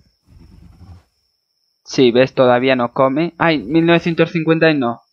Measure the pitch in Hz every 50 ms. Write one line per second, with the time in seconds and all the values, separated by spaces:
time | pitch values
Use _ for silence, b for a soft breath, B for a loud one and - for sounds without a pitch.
0 | _ _ _ _ _ _ - - - - - - - - - - 87 87 85 87
1 | _ _ _ _ _ _ _ _ _ _ _ _ _ _ _ _ _ - - -
2 | 135 120 110 123 131 131 - - 131 123 123 123 131 135 131 127 120 120 - -
3 | 131 135 135 151 170 170 - - 165 170 160 139 95 107 151 165 165 170 170 165
4 | - 180 165 156 165 160 - 170 156 160 160 165 165 160 156 143 123 117 117 -
5 | _ _